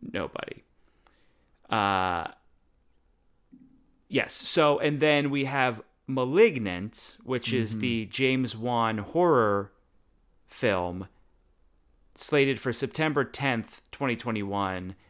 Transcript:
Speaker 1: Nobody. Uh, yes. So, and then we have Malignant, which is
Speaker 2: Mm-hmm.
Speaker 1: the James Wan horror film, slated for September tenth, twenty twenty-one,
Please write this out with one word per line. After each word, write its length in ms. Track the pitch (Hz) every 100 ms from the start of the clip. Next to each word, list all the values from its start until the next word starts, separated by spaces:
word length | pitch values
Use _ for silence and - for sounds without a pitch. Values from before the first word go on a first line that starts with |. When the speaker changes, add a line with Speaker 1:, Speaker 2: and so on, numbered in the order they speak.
Speaker 1:
Nobody. 640 | - 98 80 - - - _ _ _ _ _ _ _ _ _ _ -
Uh, 600 | 110 101 95 92 87 80 - _ _ _ _ _ _ _ _ _ _ _ - - _ _ _ -
yes. 240 | 156 -
So, 480 | - - 170 151 143
and 220 | 151 143
then 300 | 151 147 143
we 140 | 139 135
have 360 | 139 127 110 - _ -
Malignant, 1120 | 131 127 170 226 139 101 90 107 - - -
which 280 | - 127 -
is 200 | 127 110
Speaker 2:
Mm-hmm. 80 | 110
Speaker 1:
the 240 | 123 113 101
James 500 | - 131 131 123 110
Wan 440 | 120 120 113 110
horror 760 | 101 165 175 131 107 101 98 _ _ _ _ _ _ _ -
film, 640 | - 117 92 90 92 95 _ _ _ _ _ _ _ _ _ _ -
slated 420 | - 147 135 127
for 140 | 127
September 540 | 117 135 - 156 143 131
tenth, 560 | - 135 117 - - -
twenty 240 | - 135 117
twenty-one, 800 | 123 110 98 101 95 92 92 92